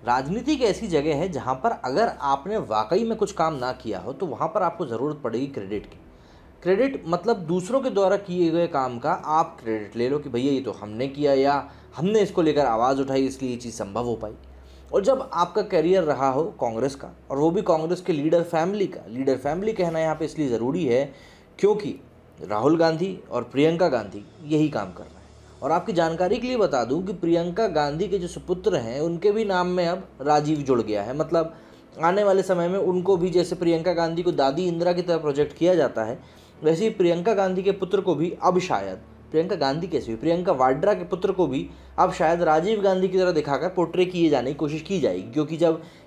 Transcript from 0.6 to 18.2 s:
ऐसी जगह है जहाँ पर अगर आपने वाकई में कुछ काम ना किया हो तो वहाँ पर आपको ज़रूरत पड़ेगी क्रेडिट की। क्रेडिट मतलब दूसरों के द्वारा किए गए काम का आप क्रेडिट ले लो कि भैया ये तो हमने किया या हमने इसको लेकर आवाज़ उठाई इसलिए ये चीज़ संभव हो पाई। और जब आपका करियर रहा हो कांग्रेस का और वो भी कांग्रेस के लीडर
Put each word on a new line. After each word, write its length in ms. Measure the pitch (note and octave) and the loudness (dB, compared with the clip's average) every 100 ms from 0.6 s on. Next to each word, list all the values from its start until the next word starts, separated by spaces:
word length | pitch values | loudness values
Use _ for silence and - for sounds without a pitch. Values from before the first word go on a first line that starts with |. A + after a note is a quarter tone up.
ऐसी 240 | A#3 F3+ A3 | 2 0 0
जगह 280 | D#3+ D3 | 0 2
है 140 | C#3+ F#3 | 0 -2
जहाँ 260 | C#3+ B2 | -4 -4
पर 260 | C3 A3+ - | -2 -2 -2
अगर 280 | B2+ D3 A#3 - | -2 0 0 0
आपने 360 | C#3 C#3 F#3 G#3+ | -2 -2 -2 -6
वाकई 480 | A#2 G#2+ A2 F3+ | -2 -2 2 0
में 140 | A3+ A3 | 0 -2
कुछ 140 | G3 | -2
काम 220 | - D#3+ | 0 -2
ना 180 | D3 B2 | -2 -6
किया 260 | B2+ A2+ F#2+ | -6 -6 -6
हो 140 | F#2 | -8
तो 140 | C3+ F3+ | -8 -8
वहाँ 220 | A2 D#3+ | -4 -4
पर 140 | G#3 | 0
आपको 240 | E3+ E3+ D#3 | -2 -2 -6
ज़रूरत 340 | A2+ C#3+ D3+ | -4 -4 -4
पड़ेगी 220 | A#2 A#2 C#3+ | -4 -4 -6
क्रेडिट 400 | C3+ F#2+ G#2 - | -8 -6 -8 -8
की। 140 | - - - - - - - | -20 -20 -20 -20 -20 -20 -8
क्रेडिट 420 | F3 G3 C4+ C4+ D#3+ | 0 2 2 -2 -4
मतलब 280 | F3 G#3+ G#3+ | -2 0 -2
दूसरों 440 | D#3 F3+ F3+ C4 | 0 -2 0 -2
के 100 | C4 | 0
द्वारा 260 | G3 F#3+ G3 | 2 2 2
किए 340 | G3 F3 E3+ | -2 0 2
गए 160 | E3 E3+ | 2 0
काम 320 | C#3+ C3 A#2+ | 0 -2 -2
का 120 | C#3 | -2
आप 460 | F#3 C#3+ D#3 D#3+ - | -2 0 2 2 -2
क्रेडिट 320 | A2+ A2 G2+ G#2+ | -6 -4 -4 -2
ले 120 | A#2+ | 0
लो 100 | D3 | -2
कि 100 | C#3+ | -2
भैया 240 | A#2+ C3+ | -2 0
ये 80 | C3+ | 0
तो 120 | A2+ | -2
हमने 360 | F2+ G#2 G#2+ C3+ | -8 -10 -6 -6
किया 260 | C#3 C#3+ | 0 2
या 360 | C3+ C#3 C#3 - - - - | 4 4 2 -4 -18 -18 -4
हमने 240 | F3 A3 | 0 2
इसको 220 | G3 - | 2 2
लेकर 240 | D#3+ C#3+ C3+ | 2 4 2
आवाज़ 340 | A2+ B2 C#3 | 2 2 2
उठाई 260 | C3+ C3+ C3+ | 0 0 0
इसलिए 240 | C3+ C3 | -2 -8
ये 60 | A#2+ | -6
चीज़ 180 | A#2+ | -10
संभव 300 | - G2+ G2+ | -10 -6 -4
हो 100 | A#2+ | -2
पाई। 200 | A2 G#2+ - - - - - - | -4 -6 -12 -20 -20 -20 -20 -2
और 120 | D#3 | 0
जब 260 | G3 C4 - | 2 0 -2
आपका 280 | E3 F3 G#3+ | -2 0 0
करियर 400 | G#3 F3+ D#3+ F#3+ | 0 2 4 2
रहा 280 | D#3+ B2+ C3+ | 2 2 2
हो 140 | C3 | 0
कांग्रेस 500 | E3+ D#3+ B2 A2+ C3+ | -2 -2 -4 0 -2
का 220 | - - - - | -4 -16 -18 -8
और 80 | C3+ | 0
वो 120 | D#3 | 2
भी 120 | F3+ | 2
कांग्रेस 380 | G3 D#3+ D#3+ F3+ | 2 0 2 -4
के 120 | - | -2
लीडर 300 | D3+ | 0